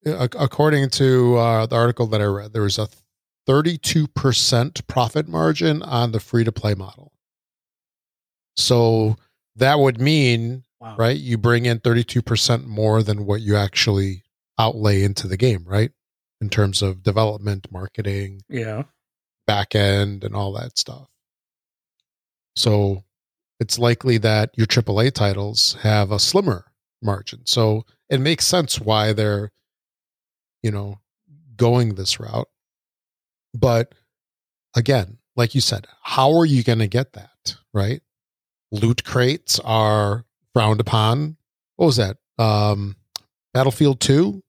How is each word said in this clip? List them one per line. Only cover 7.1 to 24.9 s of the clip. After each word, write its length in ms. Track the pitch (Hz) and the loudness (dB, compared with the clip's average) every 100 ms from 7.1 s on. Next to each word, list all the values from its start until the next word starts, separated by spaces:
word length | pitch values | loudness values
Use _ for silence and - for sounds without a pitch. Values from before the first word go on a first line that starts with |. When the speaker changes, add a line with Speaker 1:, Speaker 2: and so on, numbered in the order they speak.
| _ _ _ _ _ _ _ _ _ _ _ _ _ _ - | _ _ _ _ _ _ _ _ _ _ _ _ _ _ -6
Speaker 1:
So 600 | - 123 117 113 110 110 _ _ _ 110 | 0 2 4 2 0 -2 _ _ _ 0
that 240 | 131 147 | 2 4
would 200 | 139 117 | 2 2
mean, 600 | 135 156 131 117 117 131 _ _ | 0 2 2 2 -2 -8 _ _
Speaker 2:
Wow. 160 | 113 107 | -14 -2
Speaker 1:
right, 200 | 113 147 | 0 0
you 200 | 131 113 | -4 -2
bring 280 | 113 120 120 | 2 2 0
in 140 | 117 | 0
thirty-two 420 | 123 117 117 123 | 0 0 0 -4
percent 460 | - 113 - 120 131 | -2 -2 0 -2 -2
more 340 | 107 110 110 | -2 2 2
than 220 | 104 104 101 | 0 -2 -2
what 160 | 104 | -4
you 140 | 104 104 | 0 0
actually 680 | 101 - - 98 98 95 _ _ _ - | 0 0 0 0 -2 -6 _ _ _ -2
outlay 440 | 113 113 107 98 | -2 2 2 2
into 240 | 101 98 95 | 2 -2 -6
the 100 | 92 | 0
game, 260 | 127 98 87 | 0 0 -2
right? 260 | 98 117 _ _ _ _ _ | -2 -2 _ _ _ _ _
In 80 | 104 | -4
terms 320 | - 98 92 | 0 0 0
of 220 | 98 92 | -4 -2
development, 680 | 98 101 110 107 104 98 - | -2 0 0 -2 -6 -6 -8
marketing, 680 | 92 95 - 101 98 98 98 _ | -14 -12 -8 -6 -6 -8 -14 _
Speaker 2:
Yeah. 340 | 131 110 107 143 _ _ _ _ _ - | -8 -6 -8 -10 _ _ _ _ _ -2
Speaker 1:
back 300 | 104 98 107 | 0 0 2
end, 480 | 101 98 101 98 | 2 2 0 -4
and 120 | 104 101 | -8 -6
all 160 | 98 | -6
that 240 | 101 123 - | -6 -8 -8
stuff. 320 | - 127 135 _ _ _ _ _ _ _ _ _ _ _ _ _ _ - | -8 -12 -20 _ _ _ _ _ _ _ _ _ _ _ _ _ _ -2
So 480 | 117 104 101 98 _ _ _ _ _ _ | 0 2 0 -4 _ _ _ _ _ _
it's 200 | 110 - | -6 0
likely 380 | 120 117 131 117 | 2 2 0 2
that 320 | 110 107 107 - | 2 0 -2 -2
your 100 | 110 | 0
triple 320 | - 110 | 2 0